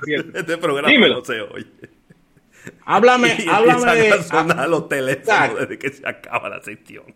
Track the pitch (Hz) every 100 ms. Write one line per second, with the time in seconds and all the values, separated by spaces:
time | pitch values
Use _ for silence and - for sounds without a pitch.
0 | 151 143 - - 190 165 170 139 147 269
1 | 180 120 123 113 104 - 107 _ - _
2 | _ _ _ _ _ _ - - - 180
3 | 233 247 240 - 170 202 233 247 240 233
4 | 220 202 165 156 160 165 143 160 - 143
5 | 131 139 - 202 139 110 135 110 143 -
6 | - 120 - 117 104 95 - 107 - 104
7 | -